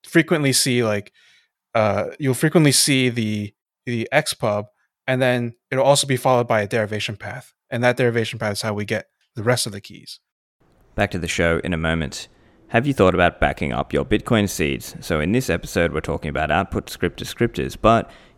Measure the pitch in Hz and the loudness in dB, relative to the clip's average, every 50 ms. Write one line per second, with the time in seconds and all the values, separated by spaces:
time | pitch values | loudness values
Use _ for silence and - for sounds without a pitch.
0 | - - - 170 156 - 175 151 143 135 127 - - 139 123 120 117 110 104 101 | -6 0 2 2 4 4 2 2 2 2 2 2 2 2 2 2 2 2 0 -2
1 | 101 - _ _ _ _ _ _ _ _ _ _ _ _ - 117 107 104 98 101 | -4 -8 _ _ _ _ _ _ _ _ _ _ _ _ 0 2 2 2 2 0
2 | 95 - - - 151 131 123 - - 156 - 175 156 143 127 - - - 139 131 | -2 -4 -6 -4 -2 -2 0 2 2 4 4 6 6 6 6 4 4 2 2 2
3 | 127 127 117 120 110 107 107 107 104 101 - _ _ _ _ _ - 127 120 113 | 2 2 0 0 -2 -2 -2 -4 -4 -6 -10 _ _ _ _ _ -10 -6 -6 -4
4 | 110 - - 151 151 - - - - 110 104 104 101 - _ _ _ _ _ _ | -4 -2 0 0 0 -2 -4 -4 -2 -2 -2 -2 -4 -8 _ _ _ _ _ _
5 | - - 131 127 131 127 123 123 120 117 113 _ _ - 131 131 135 135 143 143 | -6 -4 0 0 2 2 0 0 -2 -4 -8 _ _ -6 -2 2 4 4 4 4
6 | - 139 131 120 - 135 127 120 120 117 117 107 104 98 123 117 107 101 110 104 | 2 0 0 0 2 4 4 4 4 2 2 0 0 0 0 -2 -2 -2 -4 -4
7 | - - 104 - - 98 - 135 - - _ _ _ - 123 117 123 123 123 - | -6 -6 -8 -10 -12 -14 -14 -14 -16 -20 _ _ _ -8 -4 0 2 2 2 4
8 | 127 120 113 120 110 - - 113 110 104 101 - - 110 104 104 104 104 110 104 | 2 2 2 0 -2 -2 -4 -4 -4 -4 -4 -4 -4 -4 -4 -4 -4 -4 -4 -6
9 | - _ _ _ _ _ - - 101 117 127 120 - 117 101 98 - - 101 - | -6 _ _ _ _ _ -12 -4 0 0 0 0 0 -6 -8 -12 -16 -18 -20 -20
10 | - - - - _ _ _ _ _ _ _ _ _ _ _ _ _ _ - - | -20 -20 -20 -20 _ _ _ _ _ _ _ _ _ _ _ _ _ _ -4 -2
11 | 101 101 - 90 82 82 - - 85 85 82 - - 82 90 80 80 80 82 82 | -2 -2 -2 -4 -4 -4 -2 0 2 2 2 0 0 -2 -4 -2 0 -2 -2 -2
12 | 80 65 - - - - _ _ _ _ _ _ _ - - 117 123 139 135 - | -2 -6 -8 -12 -14 -16 _ _ _ _ _ _ _ -2 -2 0 0 0 2 4
13 | 98 92 92 90 87 85 - - 80 69 71 - 85 69 58 64 73 - - 71 | 4 4 4 4 2 2 2 2 -2 -2 0 -2 -4 -4 -2 -4 -4 -2 -2 -2
14 | 71 - 104 107 - - 120 107 101 92 - - 82 71 67 58 - - - - | -2 0 -2 -2 0 2 2 2 2 0 0 -2 -2 -2 -2 -4 -8 -12 -16 -12
15 | - - 87 76 76 87 110 127 131 - 82 85 - - - 95 85 82 69 76 | -6 -4 -2 0 0 0 0 0 0 0 -2 -4 -4 -4 -2 0 0 0 0 -4
16 | - - 78 - - 78 69 65 78 73 76 87 98 - - 104 - - - - | -4 -4 -6 -6 -6 -6 -4 -4 -2 0 0 0 0 -2 -4 -8 -8 -8 -8 -4
17 | - 87 - - - - - - 120 113 - - 65 67 - - - 110 117 110 | -4 -4 -4 -6 -12 -10 -4 -2 -2 -2 -2 -4 -6 -6 -4 0 4 4 4 4
18 | - - - - - - _ | 2 -2 -10 -20 -20 -20 _